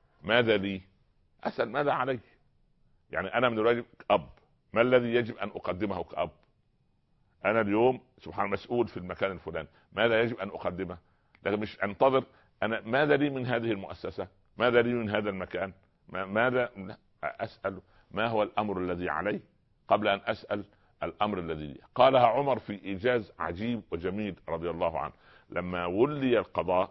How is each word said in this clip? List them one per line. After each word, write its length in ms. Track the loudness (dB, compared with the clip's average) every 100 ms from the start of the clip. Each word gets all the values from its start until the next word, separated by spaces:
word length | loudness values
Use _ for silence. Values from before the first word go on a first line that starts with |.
| _ _
ماذا 340 | 2 4 6 4
لي، 260 | 2 -6 -12 _ _ _ _ _
أسأل 260 | -8 -4 -4
ماذا 220 | -2 0
علي. 280 | 0 -2 -4 -8 _ _ _ _ _ _ _ -8
يعني، 240 | -6 -2
أنا 140 | 2 2
من 100 | 4
الواجب 260 | 2 2 -2 -6 2
أب، 180 | 2 0 -20 _ _ _
ما 80 | 2
الذي 340 | 4 4 4
يجب 220 | 0 0 -6
أن 120 | -8
أقدمه 560 | -8 -6 -4 -4 -4
كأب؟ 260 | -6 -4 -4 -6 _ _ _ _ _ _ _ _ _ _
أنا 160 | 0 2
اليوم 400 | 4 4 4 2 _ _
سبحان 320 | -10 -4 -2
مسؤول 380 | -4 -2 -2 -2
في 80 | -4
المكان 360 | -10 -4 -4
الفلاني، 360 | -4 -8 -8 -10 _ _
ماذا 280 | 0 2 4
يجب 180 | 2 -2
أن 100 | -8
أقدمه؟ 500 | -6 -6 -4 -8 -10 _ _ _ _
لكن 160 | -4 -2
مش 220 | -4 -4
أنتظر 400 | -4 4 4 4 0 _ _ -6
أنا 180 | -4 -4
ماذا 360 | -2 0 2 2
لي 140 | 2
من 160 | -2 -4
هذه 260 | -2 -2
المؤسسة، 560 | -4 -6 -10 -10 -8 -12 _ _ -2
ماذا 260 | 4 4
لي 100 | 4
من 180 | 0 -2
هذا 200 | -2 -2
المكان، 420 | -4 -6 -6 -6 -8 _ _ -12
ما-، 160 | -10
ماذا، 460 | -4 0 2 2 -2 -6
لا، 220 | -14 -16 _ -10
أسأل 580 | -10 -8 -10 -8 -8 -8 -14 _ _
ما 160 | -4 -2
هو 160 | 0
الأمر 360 | 0 -2 -2 -2
الذي 300 | -2 -4 -4
علي 320 | -2 -4 -4 -8 _ _ _ 0
قبل 200 | 2 2
أن 120 | 0
أسأل 400 | -2 -6 -6 -8 -8 _ _ -10
الأمر 360 | -8 -2 -2 -2
الذي 280 | -6 -6 -8
لي. 140 | -14 -4
قالها 320 | 6 6 8 6
عمر 320 | 4 0 -2
في 260 | -4 -10
إيجاز 480 | -8 -2 0 0 -2 -8
عجيب 440 | -8 -4 -4 -6 -6
وجميل 500 | -6 -4 -4 -6 -8 -8
رضي 220 | -6 -4
الله 280 | -2 -2 -2
عنه، 140 | -6 -10 -20 -20 -10
لما 360 | -6 -4 -4 -2
ولي 520 | 2 2 2 2 2
القضاء 520 | 0 -4 0 2 0